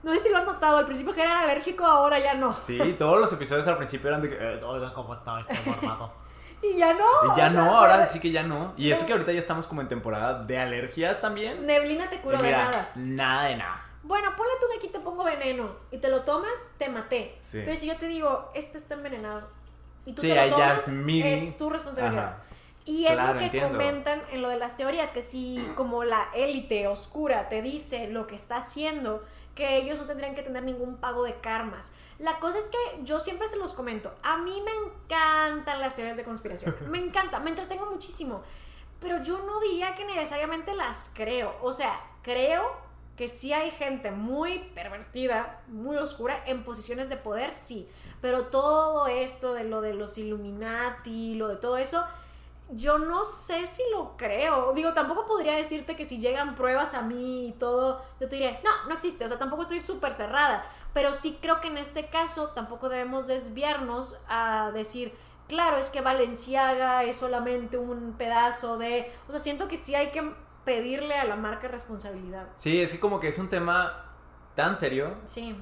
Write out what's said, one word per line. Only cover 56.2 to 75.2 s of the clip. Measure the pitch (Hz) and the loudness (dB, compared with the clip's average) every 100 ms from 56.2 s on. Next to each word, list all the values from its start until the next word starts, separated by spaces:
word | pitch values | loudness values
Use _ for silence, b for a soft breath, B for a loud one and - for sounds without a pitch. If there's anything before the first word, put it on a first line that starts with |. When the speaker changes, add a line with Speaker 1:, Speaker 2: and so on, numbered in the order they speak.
| 240 269 285 - | 0 0 -2 0
Speaker 1:
pruebas | 254 262 294 | 2 2 0
a | 262 | -2
mí | 226 247 247 254 247 | -4 -4 -4 -4 -6
y | |
todo, | - 240 247 262 262 B - | -4 0 2 2 0 B -10
yo | 262 | -6
te | 277 | -2
diré, | 262 226 | -2 2
"No, | 427 - - | 0 0 -2
no | |
existe". | 330 359 330 226 | -4 -4 -4 -6
O | |
sea, | 240 | -4
tampoco | 262 302 | -4 -4
estoy | 339 339 | -4 -4
súper | - 381 277 | -6 -4 -2
cerrada. | 269 208 269 294 214 B B B | -2 0 2 4 2 B B B
Pero | 294 277 | 2 2
sí | 277 320 302 | 2 -2 -4
creo | 330 330 | 0 0
que | 330 | 0
en | 294 | -6
este | 285 302 302 | -6 -6 -2
caso | 320 330 320 302 - | -2 0 0 -2 -6
tampoco | 220 240 254 | -10 -6 -4
debemos | 254 247 262 254 | -4 -2 -4 -2
desviarnos | 262 233 220 294 285 254 240 262 - - | -4 -4 -4 -2 -2 -2 -4 -4 -6 -4
a | 226 226 220 214 | -2 0 0 -2
decir, | 214 214 247 240 B B B - | -4 -6 -6 -8 B B B -6
"Claro, | 320 339 285 | 2 2 2
es | 269 | 0
que | 277 | 0
Balenciaga | 262 262 240 233 247 262 262 254 262 254 | 2 4 2 0 0 2 4 4 2 2
es | 240 247 | 2 0
solamente | 254 240 240 247 233 247 | -2 -2 0 -2 -2 -4
un | 240 240 233 | -4 -6 -8
pedazo | 220 233 233 240 240 233 226 | -6 2 4 4 2 -4 -4
de", | 233 240 240 B - | -2 -2 -4 B -8
o | |
sea, | 294 | -4
siento | 294 285 392 | -4 -2 -4
que | 339 | -4
sí | - | 0
hay | 277 285 | 0 0
que | 294 302 - - - - | -2 -6 -8 -18 -8 -2
pedirle | 233 247 269 294 285 | 0 0 -4 -2 0
a | 240 | 0
la | 208 | -2
marca | 214 220 254 | -4 -6 -8
responsabilidad. | 240 - 208 202 190 180 190 185 - | -10 -10 -10 -10 -10 -10 -12 -14 -4
Speaker 2:
Sí, | 156 170 | 2 4
es | 170 | 2
que | 170 | 2
como | 208 196 | 0 2
que | 156 | 0
es | 147 | -2
un | 185 | -2
tema | 180 170 175 175 - - - - - - - | 0 2 2 2 -4 -16 -20 -20 -20 -8 0
tan | 165 202 | 0 2
serio. | 143 131 151 208 | 0 0 -2 -6